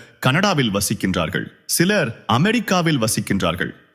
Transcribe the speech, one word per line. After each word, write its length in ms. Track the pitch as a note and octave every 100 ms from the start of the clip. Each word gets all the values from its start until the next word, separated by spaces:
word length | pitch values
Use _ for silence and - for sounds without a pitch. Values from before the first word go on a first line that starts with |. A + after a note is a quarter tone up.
| - -
கனடாவில் 480 | - C#3 G3+ E3 A#2+
வசிக்கின்றார்கள், 720 | G2 - G#2 G2 F2+ D#2+ - A1 - - -
சிலர் 340 | F3 G#3 C#3 - -
அமெரிக்காவில் 760 | A2+ G3 A#3 G3 F#3 E3 C#3+
வசிக்கின்றார்கள், 680 | A2 - G2+ G2 F2+ F2 - - _